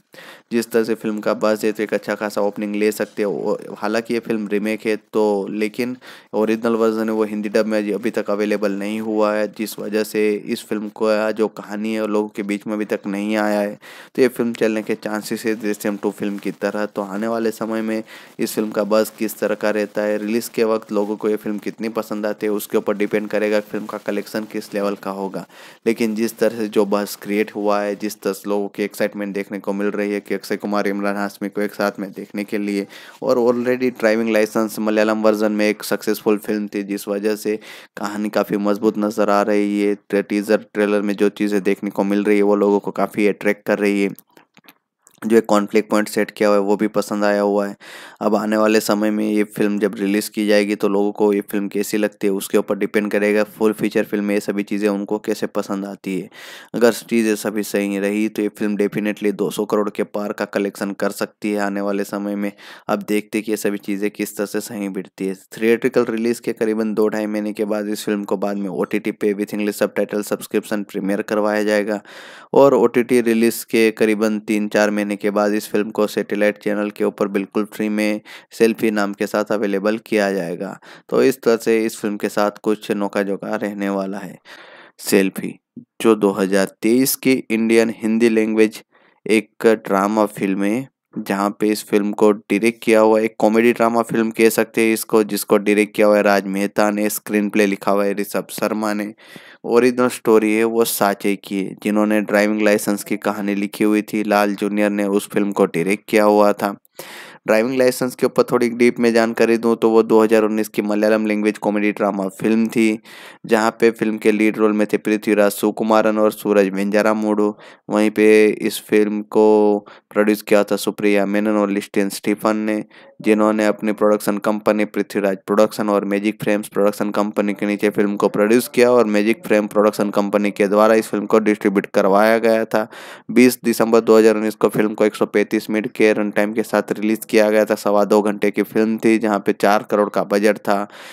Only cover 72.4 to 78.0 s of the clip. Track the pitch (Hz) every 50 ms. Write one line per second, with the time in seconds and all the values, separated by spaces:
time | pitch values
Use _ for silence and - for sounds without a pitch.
72.4 | - - - - 139 139 131 117 113 117 - 127 117 117 131 123 113 117 113 113
73.4 | 117 117 113 - - - - 113 113 110 107 - 113 110 107 101 110 110 107 104
74.4 | 107 - 110 107 104 104 - 107 104 104 104 104 104 104 104 98 - 104 98 104
75.4 | 104 104 104 107 - - - 104 104 110 - - 107 104 - 107 101 - 113 101
76.4 | 104 104 104 - - 104 104 104 104 104 104 - 104 101 - - 107 98 98 101
77.4 | 98 - - 110 104 104 - - 107 107 107 107